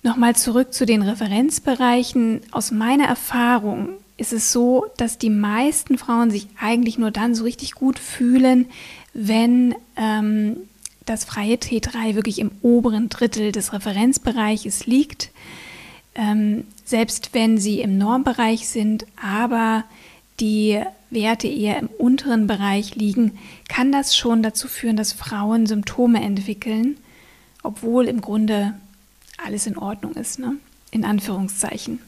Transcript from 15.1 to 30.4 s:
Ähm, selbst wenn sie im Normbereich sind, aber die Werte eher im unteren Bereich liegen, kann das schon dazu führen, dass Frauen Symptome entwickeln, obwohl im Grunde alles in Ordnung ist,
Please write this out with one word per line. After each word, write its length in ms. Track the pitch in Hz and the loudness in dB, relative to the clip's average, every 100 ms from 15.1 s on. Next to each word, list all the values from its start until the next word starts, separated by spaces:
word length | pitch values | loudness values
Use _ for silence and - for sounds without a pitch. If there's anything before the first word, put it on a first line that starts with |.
| - - - - - - - - - _ | -4 -14 -14 -20 -20 -20 -20 -20 -20 _
Ähm, 500 | - 214 214 208 214 - - | -4 0 2 2 -2 -6 -18
selbst 460 | - 226 220 - - | -4 0 0 -4 -4
wenn 260 | 240 226 220 | 2 4 4
sie 220 | 202 202 | 2 -2
im 180 | 208 190 | 0 2
Normbereich 680 | 202 254 277 247 226 226 - | 2 2 0 0 0 0 -4
sind, 360 | 233 214 220 - - | -2 0 -2 -6 -12
aber 640 | 196 202 240 233 226 220 220 - - - _ - | -6 -2 0 0 2 0 -4 -18 -20 -20 _ -4
die 420 | 214 214 214 208 381 - _ | 0 2 2 0 -2 -10 _
Werte 380 | 233 214 226 220 | -2 0 0 -2
eher 300 | 285 208 202 | -2 -2 -2
im 100 | 233 | -4
unteren 580 | 440 247 269 277 226 208 | 0 2 2 2 0 2
Bereich 480 | 202 202 202 208 | 0 0 -2 -4
liegen, 420 | - 208 202 220 - - - - | -4 -2 2 0 -2 -20 -20 -8
kann 220 | - 262 | 0 2
das 260 | 277 269 - | 2 2 0
schon 280 | 240 226 | 2 2
dazu 240 | 220 - 262 | 2 -4 -8
führen, 280 | - 233 214 | -6 -2 0
dass 160 | 208 | -2
Frauen 540 | - - 214 208 226 220 | -6 -8 -4 0 2 2
Symptome 560 | 214 202 - 247 226 | 0 -4 2 4 4
entwickeln, 760 | 208 196 196 202 226 220 247 285 - - - _ _ _ | 2 -4 -4 -8 -4 -2 -2 -4 -14 -20 -20 _ _ _
obwohl 420 | 214 208 233 240 247 | -10 -6 0 2 2
im 140 | 240 | -2
Grunde 540 | 208 214 214 208 202 214 - _ _ _ _ - | -2 0 2 0 -2 -4 -18 _ _ _ _ -14
alles 240 | 330 208 220 | -10 -6 -6
in 100 | 190 | -6
Ordnung 360 | 196 208 214 | -8 -8 -10
ist, 260 | - 233 - | -8 -10 -8